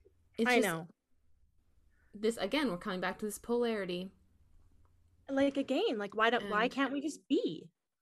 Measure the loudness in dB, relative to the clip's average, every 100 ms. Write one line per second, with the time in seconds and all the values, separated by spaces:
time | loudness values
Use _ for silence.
0 | _ _ _ 0 4 6 4 0 -6 -16
1 | _ _ _ _ _ _ _ _ _ _
2 | _ -4 -2 -2 -2 0 0 -2 -4 -4
3 | -4 -4 -8 -8 -4 0 0 -2 -4 -6
4 | -8 -14 _ _ _ -20 -20 _ -20 _
5 | _ _ -4 2 2 2 0 0 0 -2
6 | -4 2 4 4 0 0 0 0 -2 -2
7 | -6 -8 _ 0 0 -6 -12 _ _ _